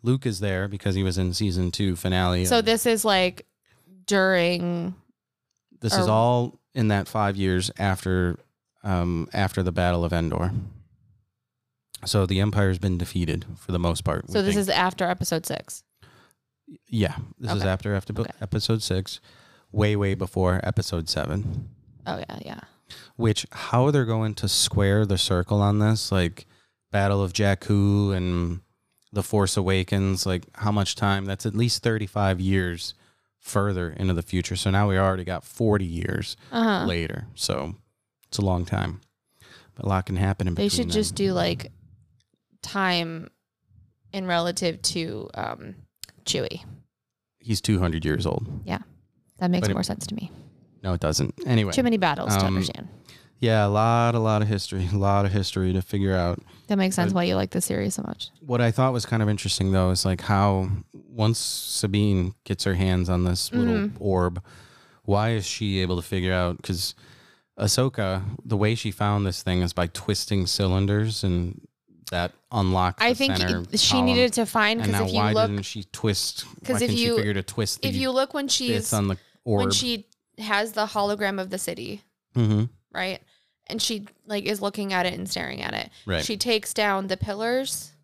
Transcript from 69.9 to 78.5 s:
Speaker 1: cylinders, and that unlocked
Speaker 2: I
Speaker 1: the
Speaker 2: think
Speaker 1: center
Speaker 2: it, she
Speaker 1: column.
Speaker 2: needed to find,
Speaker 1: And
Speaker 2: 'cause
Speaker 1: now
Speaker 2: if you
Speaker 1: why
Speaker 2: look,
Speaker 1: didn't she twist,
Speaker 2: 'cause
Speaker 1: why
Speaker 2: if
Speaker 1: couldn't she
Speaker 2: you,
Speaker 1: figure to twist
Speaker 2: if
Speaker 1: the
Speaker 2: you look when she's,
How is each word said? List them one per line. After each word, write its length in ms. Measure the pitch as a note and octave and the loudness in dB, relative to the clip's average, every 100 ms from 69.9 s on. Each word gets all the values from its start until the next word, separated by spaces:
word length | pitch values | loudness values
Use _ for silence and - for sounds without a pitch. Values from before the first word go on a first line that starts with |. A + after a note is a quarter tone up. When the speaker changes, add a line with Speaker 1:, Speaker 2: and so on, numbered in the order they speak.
| - - G2+ - G2 F#2 | -4 -4 -2 0 -2 0
Speaker 1:
cylinders, 760 | - G2 F#2 G2 G#2 A2 A2 | 0 2 2 2 2 0 0
and 380 | G2 F2 F2 G2 - _ _ _ - | 0 0 0 -6 -18 _ _ _ -8
that 200 | F2 F2 - _ | -4 -4 -6 _
unlocked 500 | A2+ F#2+ F#2 F2+ F2+ | 0 2 4 2 2
Speaker 2:
I 80 | A3+ | 0
Speaker 1:
the 60 | B3 | 2
Speaker 2:
think 220 | C4+ F#2 | 0 0
Speaker 1:
center 260 | F#2 - - | 0 -2 -2
Speaker 2:
it, 80 | G#3+ | 0
she 120 | - | 2
Speaker 1:
column. 140 | C4 B3 | 4 4
Speaker 2:
needed 260 | B3 B3 | 4 2
to 120 | A3+ A3 | 2 -2
find, 360 | A3+ G#3 A3+ | 2 2 2
Speaker 1:
And 100 | A3 | 0
Speaker 2:
'cause 80 | G3+ | 0
Speaker 1:
now 40 | F#3+ | 2
Speaker 2:
if 60 | |
you 40 | G#3 | 2
Speaker 1:
why 160 | D3 | 2
Speaker 2:
look, 160 | G#3+ A2 | 4 2
Speaker 1:
didn't 160 | G2+ G2 | 0 -6
she 180 | A2 G2 | -10 -12
twist, 520 | - A2+ G2 - - - - | -4 -2 0 -2 -6 -14 -14
Speaker 2:
'cause 60 | - | -4
Speaker 1:
why 60 | A#3+ | 0
Speaker 2:
if 60 | |
Speaker 1:
couldn't 140 | A#3+ A#3 | 2 2
she 80 | A#3 | 2
Speaker 2:
you, 100 | A#3 | 2
Speaker 1:
figure 180 | G#2 G2 | 0 -2
to 80 | |
twist 360 | F#2 - G#2 - | -4 -4 -4 -2
Speaker 2:
if 100 | - | -4
Speaker 1:
the 60 | - | -2
Speaker 2:
you 120 | C4 | 0
look 220 | B3+ C4+ | 0 0
when 140 | D4 | -2
she's, 220 | C#4 | -2